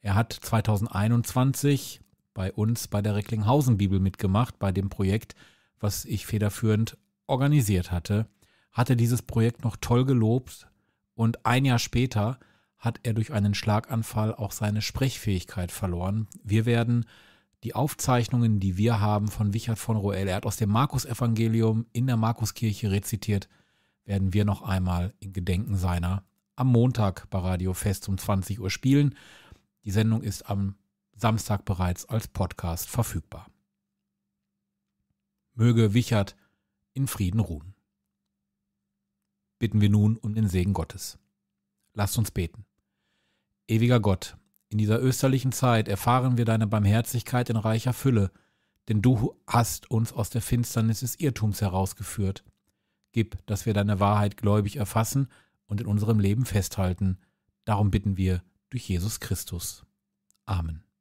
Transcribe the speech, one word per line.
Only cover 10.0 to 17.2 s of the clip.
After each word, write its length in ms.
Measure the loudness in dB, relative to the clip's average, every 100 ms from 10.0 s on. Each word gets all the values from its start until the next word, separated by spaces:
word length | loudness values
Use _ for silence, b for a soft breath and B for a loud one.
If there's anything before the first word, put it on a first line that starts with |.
gelobt 640 | 2 2 2 0 -2 -20 -20 _ _ _ _ -2
und 300 | 0 0 2
ein 180 | 2
Jahr 140 | 4 2
später 640 | 2 0 0 0 -2 -4 b b b b
hat 220 | -4 -4
er 100 | -4
durch 180 | -2 -2
einen 220 | 0 2
Schlaganfall 800 | 0 2 0 0 -4 -4 -2 -2
auch 160 | -2 -8
seine 320 | -4 -2 -2
Sprechfähigkeit 880 | -4 -2 -4 -2 -2 -2 -4 -8 -8
verloren. 560 | -4 -4 -2 -2 -4 -4 -10
Wir 240 | -2 0 2
werden 400 | 0 2 0 -2 b